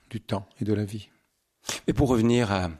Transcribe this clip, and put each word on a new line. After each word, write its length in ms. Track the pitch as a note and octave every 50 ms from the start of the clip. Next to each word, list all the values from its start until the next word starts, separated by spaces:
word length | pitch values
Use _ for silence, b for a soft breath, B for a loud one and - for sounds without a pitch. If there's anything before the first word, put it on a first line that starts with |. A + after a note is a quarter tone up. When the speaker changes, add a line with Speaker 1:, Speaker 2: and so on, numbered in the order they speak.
| _ _
Speaker 1:
du 100 | - G#2+
temps 280 | - - A2 G2 G2+ - _ -
et 40 | A2+
de 100 | G#2 G#2+
la 100 | G2+ G#2+
vie. 240 | G2 A2 G#2+ G2 - _ _ _ _ _ _ _ _ _ _ B B B B B
Speaker 2:
Mais 80 | - -
pour 140 | - D3 B2
revenir 420 | B2+ A2+ A2 A#2 A#2+ B2 A#2+ G2
à, 200 | G2+ F#2+ F2+ F2 D#2+